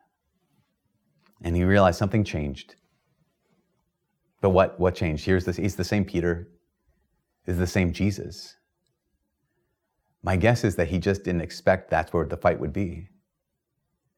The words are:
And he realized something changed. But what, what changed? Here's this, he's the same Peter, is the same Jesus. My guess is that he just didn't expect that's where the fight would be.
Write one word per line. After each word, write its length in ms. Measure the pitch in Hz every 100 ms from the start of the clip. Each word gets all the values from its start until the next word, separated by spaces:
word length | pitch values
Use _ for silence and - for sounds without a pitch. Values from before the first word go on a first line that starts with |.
| _ _ _ _ _ _ _ _ _ _ _ _ _ _
And 140 | 85 87
he 80 |
realized 340 | 90 101 92 87
something 260 | 101 110
changed. 520 | 101 82 73 65 - _ _ _ _ _ _ _ _ _ _ _ _ _ _ _ _ _
But 120 | 98
what, 280 | 92 92 -
what 140 | 90
changed? 320 | 87 85 78 -
Here's 200 | 92 87
this, 120 | 85
he's 180 | 98 -
the 80 |
same 220 | 90 104 90
Peter, 420 | 90 87 82 92 _ _ _ _ _ _ _ _ _ -
is 100 | 90
the 80 | 90
same 260 | 98 90
Jesus. 640 | 80 98 98 - - - - _ _ _ _ _ _ _ _ _ _ _ _ _ _ _ _
My 140 | - 92
guess 280 | 107 120
is 120 | 110 92
that 140 | 82
he 100 | 90
just 240 | 101 98
didn't 180 | - 87
expect 480 | 80 - - 92 -
that's 220 | 80 80
where 140 | 85 76
the 120 | -
fight 220 | - 78
would 140 | 78
be. 360 | 85 95 82 95 _ _ _ _ _ _ _ _ _ _